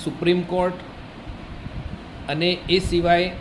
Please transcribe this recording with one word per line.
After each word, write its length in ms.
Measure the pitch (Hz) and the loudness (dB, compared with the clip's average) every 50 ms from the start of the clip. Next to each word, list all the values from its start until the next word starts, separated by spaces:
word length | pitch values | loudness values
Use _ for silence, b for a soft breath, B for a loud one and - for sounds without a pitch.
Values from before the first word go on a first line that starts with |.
| - | -6
સુપ્રીમ 380 | 160 139 - 165 175 180 180 | -6 -4 2 4 4 4 4
કોર્ટ 320 | 170 - 180 180 180 180 175 - - - - - - - - - - - - - - - - - - - - - - - - - - - - - - - | 2 0 0 2 2 0 0 -4 -8 -14 -14 -14 -14 -14 -14 -14 -12 -12 -12 -12 -12 -12 -12 -12 -10 -10 -8 -8 -8 -8 -10 -12 -12 -12 -14 -10 -6 -4
અને 280 | 143 156 170 180 180 - - 156 | -2 2 2 2 2 0 2 2
એ 100 | 175 190 | 4 4
સિવાય 540 | 185 - 175 170 170 170 175 175 180 185 180 - | 4 4 2 4 6 6 6 6 4 2 -2 -6